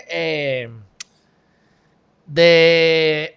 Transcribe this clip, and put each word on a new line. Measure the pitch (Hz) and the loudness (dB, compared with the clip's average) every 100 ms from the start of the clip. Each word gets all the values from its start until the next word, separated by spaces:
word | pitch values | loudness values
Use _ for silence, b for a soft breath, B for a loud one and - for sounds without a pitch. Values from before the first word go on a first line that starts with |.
| - | -8
eh, | 170 165 156 139 131 117 117 101 _ - _ _ _ _ _ _ _ _ _ _ _ - | -8 -6 -6 -6 -8 -10 -18 -20 _ -20 _ _ _ _ _ _ _ _ _ _ _ -8
de | 147 170 165 165 165 165 160 156 151 156 | 2 4 4 4 2 2 0 0 -2 -6